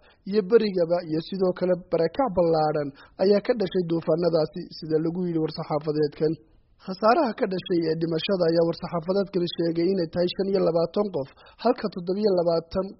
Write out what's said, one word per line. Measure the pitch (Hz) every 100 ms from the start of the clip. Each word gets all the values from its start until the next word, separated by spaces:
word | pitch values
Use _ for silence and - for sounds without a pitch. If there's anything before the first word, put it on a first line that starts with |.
| - _ -
iyo | 208
berigaba | 185 233 214 185 165 175
iyo | 170 160
sidoo | - 190 185
kale | 180 180 175
barakac | - 165 165 - 262
ballaaran | 180 170 160 151 156 143 - -
ayaa | - 190 202
ka | 196
dhashay | 247 185 185
duufaanadaasi, | 170 165 165 160 175 160 156 180 -
sida | - 156 156
lagu | 165 175
yidhi | 180 160
war-saxaafadeedkan. | 156 156 156 151 156 151 147 - 160 165 _ _ _ _
Khasaaraha | - 190 214 262 262
ka | - 220
dhashay | 185 170 175
ee | 165 160
dhimashada | 165 160 - 196
ayaa | 165 170 165
war-saxaafadeedkani | 165 175 170 160 196 190 185 175
sheegay | - 170 170 170
inay | 196 165
tahay | 175 175
shan | 175 196
iyo | 196
labaatan | 175 165 170 202 208
qof, | 165 135 - - -
halka | 226 254 208
toddoba | 190 175 190
iyo | 214
labaatan | 180 170 165 165 190 190